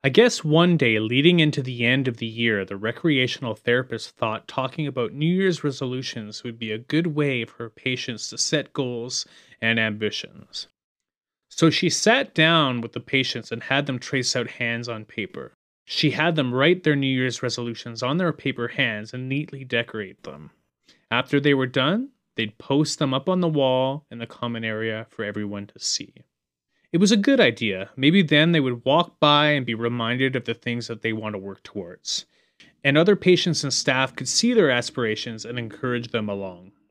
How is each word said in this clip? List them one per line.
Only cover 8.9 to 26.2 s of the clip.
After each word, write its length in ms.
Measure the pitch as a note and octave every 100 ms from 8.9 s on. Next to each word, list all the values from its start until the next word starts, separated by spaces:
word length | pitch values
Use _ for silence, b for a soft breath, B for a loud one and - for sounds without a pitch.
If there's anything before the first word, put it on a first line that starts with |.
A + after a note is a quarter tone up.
| A#2+ B2 B2 - b b b
and 200 | A2+ A2+
ambitions. 880 | A2 G#2 G#2+ - - - - - - _ _ _ _ _ _ _ _
So 200 | - E3
she 220 | - -
sat 420 | - G#3 B3 C#4
down 480 | - D#3+ E3 C#3 B2
with 120 | A#2
the 80 | A#2+
patients 500 | - C3+ B2+ A#2+ -
and 100 | A#2
had 260 | - C3+ C#3+
them 120 | B2
trace 380 | - C3+ B2 B2+
out 120 | A#2
hands 400 | - A#2+ A#2 A#2+
on 160 | A2
paper. 500 | G#2+ - G2 - B1+ _ _ _
She 280 | - - D3+
had 240 | B2+ E3 D#3+
them 180 | B2+
write 300 | B2+ D3 F#3
their 120 | D#3 C#3+
New 160 | C3+
Year's 300 | C3 B2+ A#2
resolutions 580 | B2 A#2+ A#2+ A#2 A#2+ A2+
on 180 | B2+ D#3+
their 140 | F3+
paper 360 | D3 C#3 B2+ A#2
hands 440 | - B2+ G#2+ G#2+
and 160 | B2+ B2+
neatly 360 | C3+ D3+ C3+
decorate 580 | B2+ A#2+ A#2 A2 F#2+ -
them. 300 | - C#2+ D#2+ _ _ _ b b b
After 300 | A#2+ C3 C#3+
they 140 | C#3+
were 120 | C3+ C3
done, 440 | C3 C3+ G#3+ C#4 _ _ -
they'd 200 | A2 _
post 440 | - C#3 D3 -
them 120 | C#3
up 160 | C3 C3+
on 120 | F#3
the 80 | F3
wall 580 | D3+ C3+ B2+ C3 D3 _
in 60 | A#2
the 80 | A#2
common 380 | - A#2+ A#2
area 440 | A2+ A2 A2+ A2 A2+
for 140 | -
everyone 420 | G#2 G#2 G#2 G2+ G2+
to 140 | -
see. 340 | - - - -